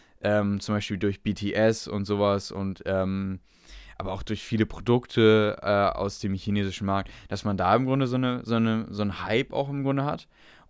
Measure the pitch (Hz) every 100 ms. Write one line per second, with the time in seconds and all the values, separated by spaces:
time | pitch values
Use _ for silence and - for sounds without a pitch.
0 | _ - 104 104 101 101 - 104 - 98
1 | 101 98 110 95 101 107 110 113 - 101
2 | 101 104 101 101 - 98 98 92 - 95
3 | 95 95 95 95 _ _ - - - -
4 | 95 95 - 104 - 110 107 73 104 123
5 | - 120 110 110 107 - 101 101 98 -
6 | 101 - 101 95 - 101 98 90 98 98
7 | - - - 101 104 95 92 117 131 135
8 | 127 127 127 123 110 117 113 113 95 101
9 | 101 92 92 113 139 123 139 143 135 139
10 | 143 - - _ - -